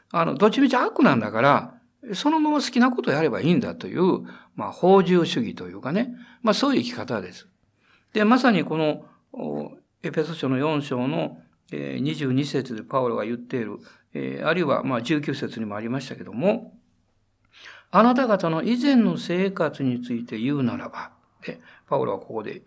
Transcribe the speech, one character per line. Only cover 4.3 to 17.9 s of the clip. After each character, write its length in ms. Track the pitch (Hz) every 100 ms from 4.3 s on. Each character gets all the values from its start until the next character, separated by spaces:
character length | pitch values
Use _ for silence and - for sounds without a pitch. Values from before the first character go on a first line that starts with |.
| - - -
ま 120 | 104
あ、 40 |
放 320 | - 175 196
縦 220 | 175 180 160
主 160 | -
義 140 | 107 85
と 120 | 90
い 60 |
う 80 | 95
か 100 | 131
ね。 240 | 180 247 - - _
ま 100 | 214
あ、 20 |
そ 160 | 202 277
う 60 | 254
い 40 |
う 40 |
生 60 | -
き 40 |
方 280 | - - 113
で 100 | 92
す。 140 | - - _ _ _ _ _ _
で、 100 | 214
ま 160 | 208 247
さ 120 | 247
に 120 | 196
こ 140 | 135 156
の、 280 | 156 147 - _ _
お、 380 | - 151 147 147 - _ _
エ 80 | 165
ペ 120 | 151
ソ 100 | 156
書 160 | 160 135
の 80 | 131
四 240 | 151 151
章 260 | 143 123 123
の、 320 | 165 160 - - _ -
え 260 | 151 143 135
ー、 20 |
二 140 | 135 151
十 160 | 139
二 140 | 127 147
節 300 | 143 127 110
で 60 |
パ 180 | - 139
ウ 100 | 123
ロ 60 | 113
が 100 | 107
言 100 | 120
っ 20 |
て 200 | 120 131
い 20 |
る、 180 | 107 101 - _ _
え 280 | 143 131 135
ー、 40 | 147
あ 60 |
る 80 | 170
い 20 |
は、 200 | 156 113
ま 140 | - 123
あ、 40 |
十 200 | 120 156
九 120 | 147 135
節 240 | 117 113
に 60 | 110
も 100 | 101
あ 60 |
り 80 | 113
ま 120 | 135
し 80 | 135
た 60 | -
け 80 |
ど 100 | -
も、 400 | 110 175 233 - - _ _ _ _ _ _ _ _ - - _